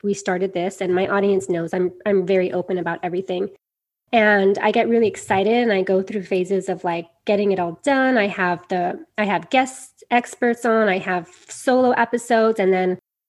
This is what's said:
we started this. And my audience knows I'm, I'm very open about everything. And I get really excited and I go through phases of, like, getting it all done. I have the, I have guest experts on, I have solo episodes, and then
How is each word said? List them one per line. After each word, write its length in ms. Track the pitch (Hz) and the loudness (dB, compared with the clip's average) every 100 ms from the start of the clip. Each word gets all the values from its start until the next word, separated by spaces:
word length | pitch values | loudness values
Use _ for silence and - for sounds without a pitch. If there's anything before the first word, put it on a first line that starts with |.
we 100 | 202 | -4
started 380 | 196 - 180 190 | -4 -2 -2 -2
this. 280 | 180 180 - | -2 -4 -4
And 120 | 185 | -2
my 140 | 180 190 | 0 0
audience 400 | 202 202 190 190 | 0 2 0 0
knows 260 | 170 165 | -4 -2
I'm, 200 | 185 180 - 208 | -2 -4 -4 -2
I'm 200 | 196 180 | 0 2
very 260 | 190 185 | 0 0
open 260 | 180 175 185 | -2 -4 -4
about 220 | 170 170 | -4 -6
everything. 460 | 175 180 190 180 202 - _ _ _ _ - | -6 -6 -4 -6 -6 -10 _ _ _ _ -2
And 460 | 233 214 202 196 202 | 2 4 4 4 2
I 120 | 220 | 0
get 180 | 226 226 | 2 2
really 180 | 233 214 | 2 2
excited 460 | - - 196 202 | -2 -2 0 2
and 180 | 240 233 | 2 2
I 100 | 196 | 0
go 200 | 190 190 | 2 0
through 220 | 190 208 | 0 -6
phases 440 | 175 185 180 190 190 | -4 -2 -2 -2 -4
of, 160 | 170 | -6
like, 240 | 180 170 165 _ | -4 -6 -8 _
getting 300 | - 202 208 | -2 0 2
it 60 | 185 | 0
all 200 | 175 170 | -2 -4
done. 340 | 285 269 262 247 | 0 2 2 2
I 100 | 202 | 0
have 400 | 185 180 175 - | 0 -2 -2 -4
the, 360 | 185 175 - - - | -4 -2 -6 -10 -4
I 60 | |
have 260 | 202 175 170 | -2 -2 0
guest 540 | 262 262 - - _ - | 0 0 -4 -20 _ -2
experts 540 | 240 247 - 240 233 240 | 0 0 -2 -2 0 2
on, 240 | 226 214 | 2 2
I 80 | 185 | 0
have 300 | 185 180 170 - - | -2 -6 -6 -18 -20
solo 440 | - 269 254 254 | -8 0 2 4
episodes, 680 | 247 233 240 - 226 220 220 | 2 0 -2 0 2 2 2
and 120 | 190 | 2
then 260 | 185 185 185 _ _ | 2 0 -4 _ _